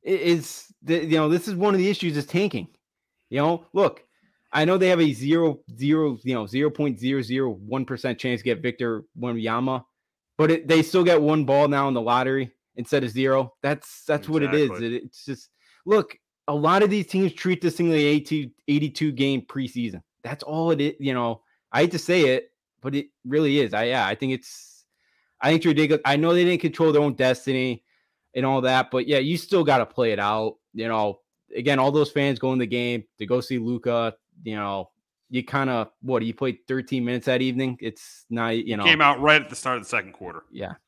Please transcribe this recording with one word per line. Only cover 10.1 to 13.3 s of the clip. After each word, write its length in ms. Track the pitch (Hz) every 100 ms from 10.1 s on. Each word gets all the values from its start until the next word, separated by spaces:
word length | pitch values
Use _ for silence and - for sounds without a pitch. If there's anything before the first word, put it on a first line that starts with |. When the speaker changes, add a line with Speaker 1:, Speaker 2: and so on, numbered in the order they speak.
| _ _ -
Speaker 1:
but 140 | 156
it, 160 | 165 147
they 160 | 165
still 200 | 160 185
get 160 | 180 165
one 240 | 151 156
ball 240 | 135 139 147
now 200 | 143 139
in 80 | 127
the 60 |
lottery 500 | 117 120 131 135 127 _ _ -
instead 280 | 120 143
of 60 | 123
zero. 460 | 113 135